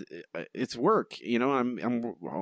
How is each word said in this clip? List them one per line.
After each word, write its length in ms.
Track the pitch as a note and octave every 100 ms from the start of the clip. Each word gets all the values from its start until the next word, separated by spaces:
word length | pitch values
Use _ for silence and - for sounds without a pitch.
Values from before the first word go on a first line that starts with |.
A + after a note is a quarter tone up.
| -
it, 380 | E2 - E2+ -
it's 240 | - B2+ A#2
work, 420 | D#3 G#3+ - -
you 180 | D#2 A#2+
know, 140 | B2+
I'm, 260 | C#3 B2 A2+
I'm, 360 | A#2 A#2+ A#2 F2 D#2 D2